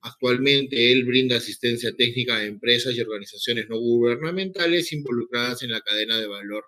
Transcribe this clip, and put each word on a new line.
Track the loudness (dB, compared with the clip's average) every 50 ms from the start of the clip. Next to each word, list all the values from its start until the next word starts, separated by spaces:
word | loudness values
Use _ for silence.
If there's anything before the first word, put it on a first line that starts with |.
| -14
actualmente, | -16 -12 _ 0 2 2 4 4 4 4 4 2 0 0 4 6 6 6
él | 6 4
brinda | 4 4 4 4 4 2
asistencia | 0 -2 -4 -10 -2 0 0 0 0 -2 -4 0
técnica | 0 0 0 0 -2 -2 0 0
a | -2 -2
empresas | -4 -6 -4 2 2 2 2 2 -2 -2
y | -2
organizaciones | -4 -4 -6 -10 -10 -12 -12 -10 -4 -4 -2 -4 -4 -4
no | -4 -2
gubernamentales | 0 2 4 4 4 2 2 0 -2 -4 -4 -2 -4 -4 -4 -2 0 2 2 2 0 -2 -4
involucradas | -6 -4 -2 -2 -2 -4 -2 -2 -2 -2 -2 -4 -6 -6
en | -6
la | -6 -6
cadena | -2 -2 0 0 0 0 0 -2
de | -2
valor | -4 -8 -10 -8 -8 -8 -8 -8